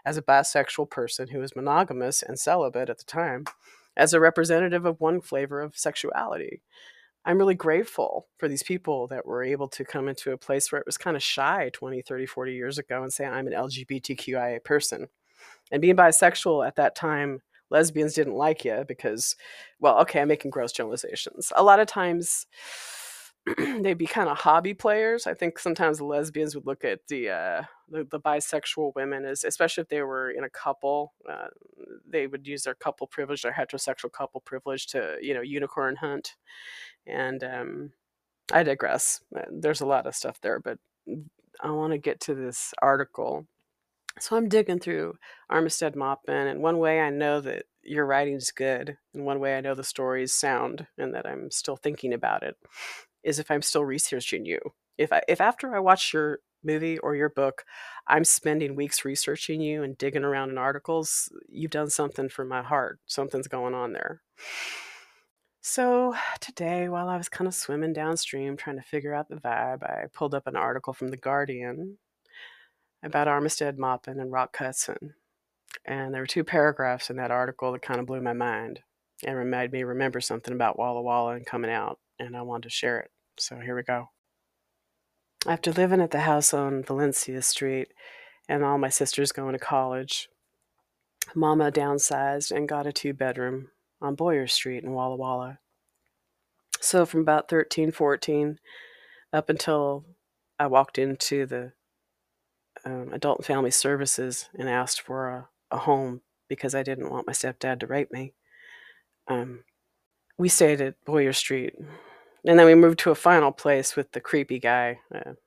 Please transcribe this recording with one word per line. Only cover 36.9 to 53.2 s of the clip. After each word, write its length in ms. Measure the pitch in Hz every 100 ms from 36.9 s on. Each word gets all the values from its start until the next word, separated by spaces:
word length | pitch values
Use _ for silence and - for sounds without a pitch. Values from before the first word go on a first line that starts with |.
| _ -
And, 380 | - 131 131
um, 480 | 131 127 123 143 143 _ _ _ _ _ -
I 120 | 160
digress. 580 | 156 135 - - - - _ -
Uh, 80 | -
there's 320 | - 160 -
a 40 | 139
lot 220 | 135 -
of 80 | -
stuff 260 | 127 -
there, 180 | 104 110
but 180 | - 113 _ _ - 156 151 _ _ -
I 100 | 151
wanna 260 | 151 156 151
get 220 | 147 -
to 140 | - 135
this 380 | 127 123 - -
article. 640 | 135 139 135 - - 143 156 _ _ _ _ _ - -
So 160 | - 226
I'm 140 | 226
digging 300 | 214 214 180
through 360 | 175 165 165 170 - - -
Armistead 460 | 160 160 - 156 143
Maupin, 520 | 135 139 - 139 139
and 140 | 139
one 180 | 160 170
way 200 | 160 160
I 120 | 151
know 280 | 143 147 147
that 240 | 135 50 - _
your 220 | - 147 139
writing's 460 | 139 143 139 123
good, 460 | - 135 123 135 110 _
and 120 | 143 139
one 140 | 139
way 160 | 135 135
I 60 |
know 140 | 135 135
the 80 |
story's 500 | 131 - 131 127 131
sound 540 | - 143 123 123 - - -
and 160 | 135
that 140 | - -
I'm 240 | - 139
still 260 | - - 135
thinking 360 | 147 147 131
about 300 | 117 58 50
it, 140 | - - _ - - - - _